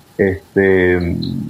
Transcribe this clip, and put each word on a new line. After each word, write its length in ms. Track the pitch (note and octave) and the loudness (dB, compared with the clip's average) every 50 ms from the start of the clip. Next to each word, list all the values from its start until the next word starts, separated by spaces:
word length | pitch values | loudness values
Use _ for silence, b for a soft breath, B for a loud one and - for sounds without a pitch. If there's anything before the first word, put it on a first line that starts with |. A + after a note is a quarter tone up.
| _ _ - | _ _ -4
este, 1000 | - G2+ F#2+ F2+ - - - - G2 G2 F#2+ F#2+ F#2 F2+ F2+ F2+ F2+ F2 E2+ F2 E2+ E2+ F2+ F2 F2+ - | -2 -2 0 -2 -4 -8 -4 0 2 2 4 4 4 2 2 2 0 -2 -2 -4 -4 -6 -6 -6 -8 -8